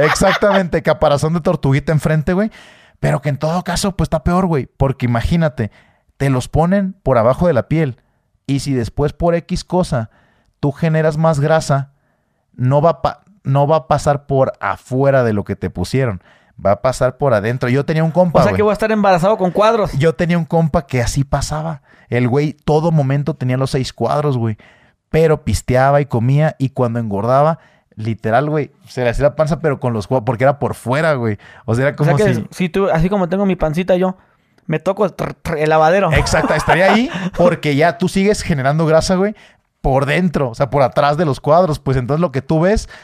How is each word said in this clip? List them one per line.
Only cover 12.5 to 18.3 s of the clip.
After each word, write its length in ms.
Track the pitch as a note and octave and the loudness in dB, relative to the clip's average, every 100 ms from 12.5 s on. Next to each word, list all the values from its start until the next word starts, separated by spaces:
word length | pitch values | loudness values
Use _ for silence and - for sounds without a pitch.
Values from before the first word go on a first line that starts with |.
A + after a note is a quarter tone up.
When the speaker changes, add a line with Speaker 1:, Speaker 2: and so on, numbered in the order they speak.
Speaker 1:
no 280 | - B2+ D3 | -4 0 2
va 200 | E3+ F#3 | 2 0
pa-, 220 | - - _ _ - | -4 -6 _ _ -2
no 200 | C#3 C#3+ | 0 2
va 120 | D#3+ | 0
a 100 | - | 0
pasar 380 | D3+ D3+ C#3+ - | -2 0 -2 0
por 260 | C3+ C3 - | 0 0 -2
afuera 640 | G2+ F#2 - C3 C#3 C3+ | -4 -6 -4 0 2 2
de 80 | A#2+ | 2
lo 140 | G#2 F#2+ | 0 -4
que 100 | G2 | -6
te 140 | F#2 | -6
pusieron. 520 | - F2 B2+ B2+ F#2 _ _ _ - | -6 -4 -2 -2 -6 _ _ _ -4
Va 100 | G2 | 0
a 80 | G2+ | 0
pasar 360 | C3 - C3 - | -2 0 -2 0
por 160 | C#3+ | 0
adentro. 360 | G#2+ G#2 B2+ B2 | 2 0 -2 -2
Yo 140 | C3 C#3 | -2 -2
tenía 180 | D#3 | -2
un 80 | E3 | 0
compa, 280 | E3+ F3+ | 2 2